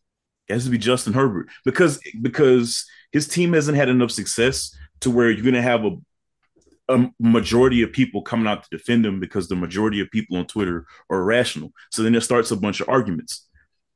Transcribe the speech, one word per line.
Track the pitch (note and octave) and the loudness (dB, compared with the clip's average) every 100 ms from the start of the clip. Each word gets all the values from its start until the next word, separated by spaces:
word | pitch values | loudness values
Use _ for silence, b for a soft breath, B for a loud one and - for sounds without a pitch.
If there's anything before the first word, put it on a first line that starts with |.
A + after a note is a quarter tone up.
| _ _ _ _ - | _ _ _ _ -6
It | |
has | A2+ B2+ | -4 -2
to | |
be | A#2+ | -2
Justin | A2+ B2+ - | 0 0 0
Herbert | B2 C3+ F2+ - B C3 | 0 0 -2 -8 B -4
because, | C3 E3+ C#3 - A2 | 2 2 0 -10 -8
because | A#2+ - C3+ B2+ A#2 - - b b | -6 2 4 4 2 -6 -10 b b
his | D#3 D3 | -4 -2
team | E3+ F3 | 0 2
hasn't | E3 D3 C#3+ | 2 2 2
had | C3 | 2
enough | B2+ A#2 | 2 0
success | - F#2+ - B2 C3 - b b _ | -2 -6 0 0 -2 -8 b b _
to | B2+ | 0
where | A#2+ A#2 | 2 2
you're | G#2+ B2 | 2 0
gonna | B2 | 2
have | B2 A#2+ G#2 | 2 0 0
a, | F2 - _ _ _ _ _ _ _ - | -6 -12 _ _ _ _ _ _ _ 0
a | B2+ B2 - | 2 2 0
majority | A#2 A#2 F#2 A#2 C3 A#2+ | 2 2 2 4 4 4
of | G#2+ | 0
people | - B2+ G2+ | 0 -2 -2
coming | - A#2 A2 | -4 -2 -2
out | G2+ | -4
to | - - | -8 -10
defend | - A#2+ A2 | 0 0 2
him | F#2+ | -2
because | F2+ G#2 F2 | -4 -6 -4
the | F#2 | -6
majority | E2+ F#2+ A2 G2+ | -4 -2 -2 -2
of | F#2 | -4
people | A2 G#2+ F2+ | -6 -4 -6
on | F2+ | -6
Twitter | G#2+ F#2 E2+ D#2 b - | -4 -4 -4 -10 b -6
are | F#2 | -2
irrational. | F#2 A#2+ A#2 D2 D#2+ b b | 0 0 0 -6 -14 b b
So | A2+ | -2
then | A2+ | 0
it | A#2 | 2
starts | - A#2+ A2+ | 2 0 0
a | G#2+ | -2
bunch | G2+ F#2 | -2 -4
of | - | 0
arguments, | C3 G#2 E2 - - _ _ _ _ _ | 0 0 -6 -8 -16 _ _ _ _ _